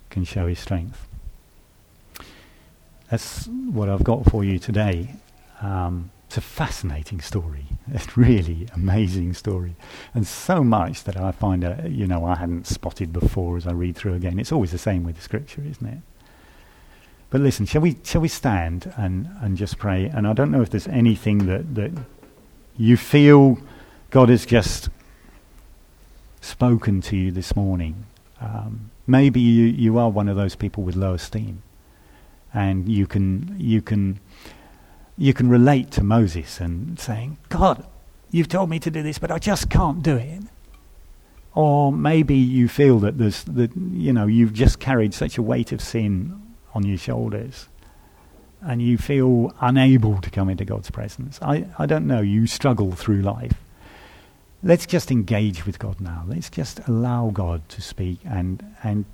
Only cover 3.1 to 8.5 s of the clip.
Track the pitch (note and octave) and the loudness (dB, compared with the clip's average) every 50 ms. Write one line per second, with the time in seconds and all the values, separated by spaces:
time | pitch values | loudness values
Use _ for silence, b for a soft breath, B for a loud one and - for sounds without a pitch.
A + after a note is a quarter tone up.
3.1 | A#2+ A2 - - - - - A3+ A#3 B3+ C4 B3+ E3+ A2 G#2 G2 G2 F#2 - - | -6 -6 -6 -8 -12 -12 -12 -10 -10 -8 -6 -4 -4 -2 -2 0 0 0 2 2
4.1 | A2+ C#3 A#2+ - - A2 G2+ G2 G2 F2+ - - G#2+ G#2 G#2+ G2+ F2+ E2+ F2+ B2 | 2 4 4 2 2 2 0 0 -2 -2 -4 -2 -2 0 0 0 -2 -4 -6 -8
5.1 | C#3 - _ _ _ _ _ _ - - G#2 G2+ G2 F#2 F2+ F2 F2+ F2 E2+ F2+ | -12 -18 _ _ _ _ _ _ -16 -12 -8 -6 -4 -4 -4 -4 -4 -6 -8 -12
6.1 | - _ _ - - - - - - - D#3+ - - - - F2+ D2 D2+ D2+ - | -16 _ _ -10 -8 -8 -8 -8 -8 -8 -6 -6 -6 -6 -8 -6 -6 -6 -8 -10
7.1 | - D#2+ - - - G#2 E2+ D#2+ D2 C#2 C#2+ - - - - - C#3+ - - - | -10 -12 -10 -6 -6 -6 -6 -6 -10 -10 -10 -10 -10 -10 -8 -8 -8 -8 -8 -2
8.1 | - A#2 B2 A#2+ B2 G2+ E2 E2 | 2 4 6 6 6 4 2 -2